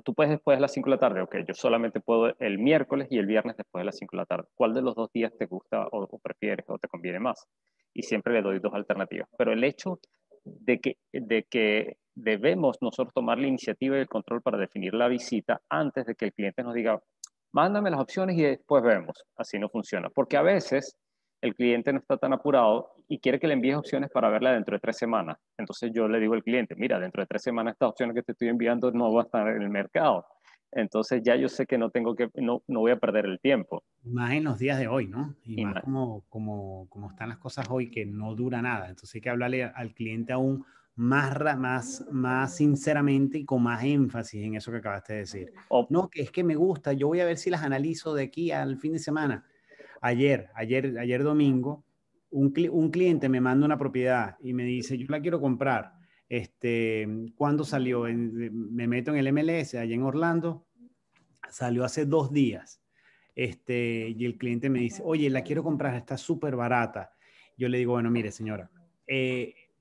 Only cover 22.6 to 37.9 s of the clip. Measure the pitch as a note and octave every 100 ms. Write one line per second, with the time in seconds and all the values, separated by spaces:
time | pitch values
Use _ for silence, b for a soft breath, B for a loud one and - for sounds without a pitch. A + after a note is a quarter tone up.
22.6 | A2+ A2+ - - _ D3 C3+ C#3 E3 C#3
23.6 | B2 D3 - C#3 C#3 - A2+ G#2+ B2+ B2
24.6 | G2 G2+ - A2 A#2 A2+ E2+ D2+ _ -
25.6 | G#2 - A#2+ A2 A2 A2+ A2 A2+ G#2+ B2
26.6 | A2 F2+ A#2 G2 F#2 F#2 F#2+ - - A#2
27.6 | A2+ G#2+ B2 - A#2+ A#2 A#2+ G#2+ A#2+ A#2
28.6 | A#2 A#2+ B2 A#2+ A#2+ A2+ A2 A#2 G#2+ A2
29.6 | G2+ G2+ F#2+ E3 D#3 F#2+ - _ b b
30.6 | _ - G#2+ A2 A2 B2+ A2+ B2 C3+ -
31.6 | C3 B2+ A#2 B2 A#2 A2 A#2 - A#2+ A#2+
32.6 | - B2 A2+ A#2+ A2 G#2+ G2 F#2 C3 C3
33.6 | F2+ E2+ - _ A#2+ A#2+ A#2+ D3 D#3 A2+
34.6 | C3 C3+ A#2 C3 G2+ G#2+ C#3+ C#3+ A2+ A2
35.6 | G#2 G2 C3 C3+ B2+ G#2+ - A2 G#2+ G#2
36.6 | G2 F#2+ F#2 G2+ G2+ F#2+ A2+ B2 C3 -
37.6 | A2 C3 A#2+